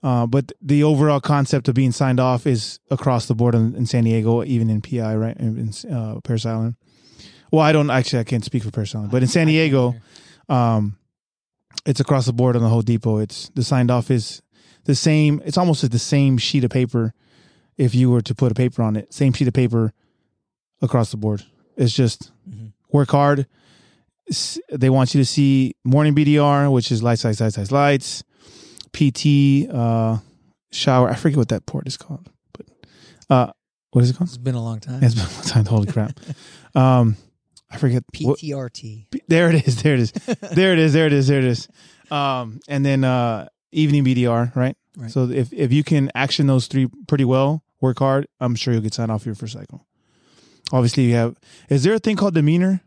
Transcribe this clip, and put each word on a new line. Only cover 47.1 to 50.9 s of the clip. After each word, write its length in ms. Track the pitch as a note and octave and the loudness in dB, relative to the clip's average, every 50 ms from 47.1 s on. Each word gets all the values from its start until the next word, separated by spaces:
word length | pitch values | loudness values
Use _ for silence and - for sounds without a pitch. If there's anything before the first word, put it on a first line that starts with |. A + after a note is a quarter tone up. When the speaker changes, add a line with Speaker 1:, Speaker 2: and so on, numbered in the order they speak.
| - C#3 C#3 | -2 0 0
Speaker 1:
well, 380 | B2 B2+ C3 C3+ C#3 D3+ D#3+ _ _ _ _ | 2 2 2 2 0 -2 -4 _ _ _ _
work 200 | - C3 B2 - | -2 -2 0 0
hard, 280 | C#3+ C3+ C3+ C#3 C#3+ - _ _ | 0 0 0 0 -2 -6 _ _
I'm 160 | B2+ B2 A#2+ | -4 -4 -4
sure 180 | A2+ - C3+ A#2+ | -2 -2 -2 -2
you'll 80 | A2+ | 0
get 140 | G#2 A2 - | -2 -4 -6
signed 160 | - A#2 A2+ | -4 -4 -4
off 120 | A2 G#2+ - A#2 | -4 -4 -4 -8
your 80 | G#2+ | -10
first 180 | G2+ - A2 A2+ | -10 -12 -14 -14
cycle. 320 | A2 G2 - - C3 _ _ _ _ _ _ _ _ _ _ _ _ _ _ _ _ _ - | -14 -18 -18 -20 -20 _ _ _ _ _ _ _ _ _ _ _ _ _ _ _ _ _ -4
Obviously, 320 | - B2+ B2 A#2+ | 0 0 0 2